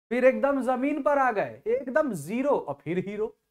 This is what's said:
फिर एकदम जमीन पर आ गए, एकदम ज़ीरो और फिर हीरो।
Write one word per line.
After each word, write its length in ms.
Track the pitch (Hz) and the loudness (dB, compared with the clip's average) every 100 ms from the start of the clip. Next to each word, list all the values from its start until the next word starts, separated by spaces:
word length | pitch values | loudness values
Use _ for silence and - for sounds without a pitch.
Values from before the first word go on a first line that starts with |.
| - | -6
फिर 140 | 240 | 2
एकदम 380 | 254 226 269 277 | 4 4 2 0
जमीन 380 | 240 254 269 294 | 0 0 0 0
पर 160 | 285 285 | 2 2
आ 120 | 262 | 2
गए, 300 | 202 143 113 208 | 0 -2 -4 -4
एकदम 440 | 247 269 262 302 | -2 0 0 0
ज़ीरो 360 | 190 143 226 277 | -2 -4 -2 0
और 280 | 214 156 139 | 0 -2 -8
फिर 180 | - 180 | -4 -4
हीरो। 360 | 185 208 214 - _ | -4 -4 -6 -8 _